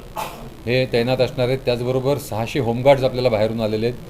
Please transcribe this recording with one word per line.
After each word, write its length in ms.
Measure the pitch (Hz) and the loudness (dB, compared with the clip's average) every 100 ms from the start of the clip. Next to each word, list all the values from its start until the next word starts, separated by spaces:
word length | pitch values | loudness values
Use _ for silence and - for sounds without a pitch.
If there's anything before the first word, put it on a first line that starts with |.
| - - - - - - - | -14 -10 -10 -10 -14 -10 -2
हे 200 | 127 127 | 0 2
तैनात 260 | 123 117 127 | 0 2 2
असणार 300 | 120 - 123 | 0 0 -2
आहेत. 100 | 131 | 0
त्याचबरोबर 600 | 123 120 120 127 127 143 | 0 0 0 0 0 -2
सहाशे 420 | - 107 113 156 | -2 -4 -2 -2
होमगार्ड्स 440 | 113 117 131 135 | 0 2 6 6
आपल्याला 240 | 127 120 127 | 4 2 2
बाहेरून 320 | 107 110 113 | 2 2 0
आलेले 260 | 110 107 117 | -2 0 -2
आहेत 120 | 127 | -4